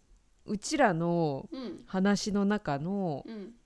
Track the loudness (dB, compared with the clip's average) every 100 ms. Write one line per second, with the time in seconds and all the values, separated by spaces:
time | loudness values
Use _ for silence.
0 | _ -20 _ _ -8 -6 -2 4 4 4
1 | 2 2 2 0 -6 -10 -8 -10 -6 0
2 | 2 2 2 0 2 0 0 -4 -2 -2
3 | -2 -4 -8 -12 -14 -16